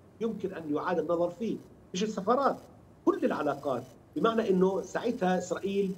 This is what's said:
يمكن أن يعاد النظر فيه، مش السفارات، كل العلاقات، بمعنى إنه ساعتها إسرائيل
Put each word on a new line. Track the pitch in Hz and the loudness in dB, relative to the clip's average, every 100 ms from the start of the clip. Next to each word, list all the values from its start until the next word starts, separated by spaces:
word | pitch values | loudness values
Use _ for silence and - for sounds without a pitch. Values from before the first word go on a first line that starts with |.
| - - | -20 -6
يمكن | 220 - 185 | -6 -4 -6
أن | 165 156 | -6 -4
يعاد | 147 160 170 | -2 0 0
النظر | 151 170 175 | 2 2 0
فيه، | - 220 - - - - | -2 -4 -4 -8 -20 -10
مش | 185 | -4
السفارات، | 214 214 196 262 262 - - - - - | -4 -2 2 4 2 0 -8 -20 -20 -2
كل | 330 392 | 0 2
العلاقات، | 240 165 147 135 147 120 - - - 156 | 2 0 -2 -2 -2 -4 -6 -18 -10 0
بمعنى | 226 226 214 | 2 2 2
إنه | 185 190 190 | 4 4 2
ساعتها | - 160 233 - 185 185 | -4 -4 -4 0 0 0
إسرائيل | - 160 196 196 196 | -2 -4 -2 0 0